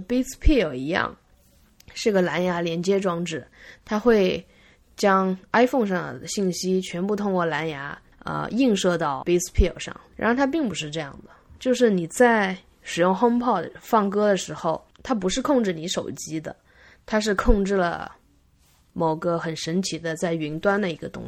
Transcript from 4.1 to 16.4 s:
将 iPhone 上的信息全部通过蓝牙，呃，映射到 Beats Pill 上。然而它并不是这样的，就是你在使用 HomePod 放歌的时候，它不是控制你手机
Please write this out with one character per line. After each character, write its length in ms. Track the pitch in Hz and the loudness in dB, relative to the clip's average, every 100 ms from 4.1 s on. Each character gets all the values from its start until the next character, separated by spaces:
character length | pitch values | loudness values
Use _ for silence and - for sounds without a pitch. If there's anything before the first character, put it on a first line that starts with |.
| 220 185 160 - _ _ _ _ - | 4 4 0 -8 _ _ _ _ -2
将 400 | 202 190 190 185 - | 2 4 2 -2 0
iPhone 340 | 214 247 277 208 | 2 4 2 0
上 320 | 180 151 127 | -2 -4 -10
的 80 | - | -8
信 240 | - 190 | -2 -2
息 300 | 170 185 185 | -2 -2 -2
全 260 | 185 175 196 | -2 -6 -4
部 80 | |
通 200 | 208 208 | -2 -2
过 100 | 185 | 0
蓝 240 | 165 147 160 | 0 -2 -4
牙， 280 | 143 139 156 - _ | -6 -10 -14 -18 _
呃， 280 | - 151 147 | -8 -6 -4
映 220 | 220 269 | 0 2
射 220 | 196 185 170 | 4 2 0
到 260 | 156 135 151 | -2 -4 0
Beats 260 | 175 175 | 0 2
Pill 260 | - 185 - | 2 2 0
上。 160 | - - - - | -12 -14 -18 -2
然 140 | 214 | 0
而 40 | |
它 120 | 247 269 | 2 2
并 200 | 320 262 | 0 -2
不 80 | |
是 160 | 160 151 | -4 -6
这 100 | 160 | -8
样 120 | 143 - | -10 -12
的， 80 | - - _ - | -20 -20 _ -6
就 160 | 254 | 0
是 160 | 240 240 | 4 4
你 160 | 190 165 | 4 0
在 500 | - 247 226 190 185 - _ | 4 6 6 2 -4 -12 _
使 200 | - 170 | -8 0
用 120 | 175 | 2
HomePod 560 | 185 240 240 247 196 156 - | 4 2 2 2 0 -2 -10
放 280 | - 226 202 | 0 2 2
歌 180 | 202 208 | 2 2
的 100 | 190 | 2
时 180 | - | -2
候， 280 | 151 170 156 - _ | -6 -4 -4 -8 _
它 120 | - | -4
不 140 | 240 185 | -2 -2
是 140 | 254 | -2
控 200 | 262 269 | 2 2
制 120 | 214 | 2
你 120 | 160 165 | -2 -6
手 240 | - - | -6 -6
机 280 | - - 156 | -10 -8 -8